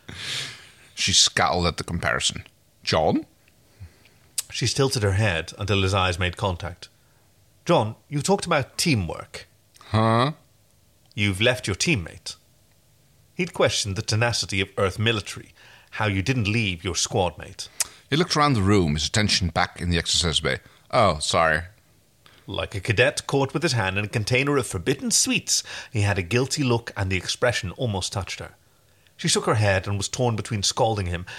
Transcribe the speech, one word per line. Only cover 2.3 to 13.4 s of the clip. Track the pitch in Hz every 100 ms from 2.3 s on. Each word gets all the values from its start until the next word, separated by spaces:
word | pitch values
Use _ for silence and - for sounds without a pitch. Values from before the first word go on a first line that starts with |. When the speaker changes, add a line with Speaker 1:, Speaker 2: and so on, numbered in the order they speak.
| - - _ _ _
Speaker 1:
"John?" | - 87 80 294 - _ _ _ _ - - _ _ _ _ - -
Speaker 2:
She | - 117
tilted | - 135 127
her | 101
head | 95 110 82 82 -
until | 101 98
his | 95
eyes | 98 92 87
made | 90 -
contact. | 101 87 85 87 - _ _ _ _ _ _ _ -
"John, | 165 110 - -
you | 147
talked | 160 196 175
about | 156 123 -
teamwork." | 175 117 82 - - - - _ _ - -
Speaker 1:
Huh? | 107 113 113 135 156 _ _ _ _ _ _ _ -
Speaker 2:
"You've | 101 92
left | 117 127 -
your | 92
teammate." | - 131 76 - - - _ _ _ _ _ _ _ _ _
He'd | -